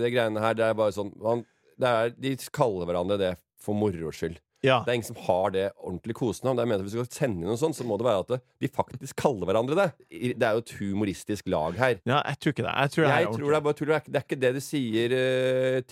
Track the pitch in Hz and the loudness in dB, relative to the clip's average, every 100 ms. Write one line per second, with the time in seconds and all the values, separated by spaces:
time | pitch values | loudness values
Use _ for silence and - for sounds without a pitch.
0 | 120 123 113 107 110 113 113 107 107 98 | 2 2 2 2 0 2 2 4 2 0
1 | 101 - 110 117 110 _ _ - 127 117 | -6 -4 -2 0 -2 _ _ -2 2 2
2 | 117 120 131 131 - - 127 95 85 87 | 0 -2 -4 -4 -6 0 0 0 -2 0
3 | 92 101 92 90 _ _ - 104 107 85 | 0 2 0 -2 _ _ -4 0 0 0
4 | 80 - 82 82 _ _ 135 127 110 120 | -6 -6 -6 -8 _ _ 2 4 2 -2
5 | 107 113 - 90 101 95 98 - - 90 | -4 -8 0 2 2 0 -2 -4 -8 -8
6 | 113 113 120 92 127 123 120 104 98 113 | -8 -4 -2 -2 0 0 0 0 -2 -6
7 | 120 - 143 92 85 113 160 - 123 104 | -6 -4 -2 -2 -2 -2 -2 -2 -4 0
8 | 120 101 87 127 - _ 127 - - - | 2 0 0 -4 -6 _ -6 -4 -4 -6
9 | 139 - 156 107 87 107 127 165 190 - | -10 0 0 2 2 2 2 2 2 -2
10 | - 85 123 113 120 110 113 - 101 98 | -14 -6 -4 0 2 2 -2 -6 -4 -2
11 | 104 87 - 101 - 87 80 90 131 104 | -2 -2 -6 -6 -2 0 0 0 0 0
12 | 120 139 - 143 160 131 101 82 139 - | 0 0 0 -2 -2 -2 -2 0 0 2
13 | 151 147 131 113 143 151 147 147 147 156 | 4 4 2 -2 0 2 2 -2 0 -2
14 | - 135 - 147 127 135 135 151 120 110 | 0 -4 -4 0 0 0 -4 -4 0 2
15 | 120 127 131 127 131 131 131 131 127 | 2 2 2 2 2 2 2 0 0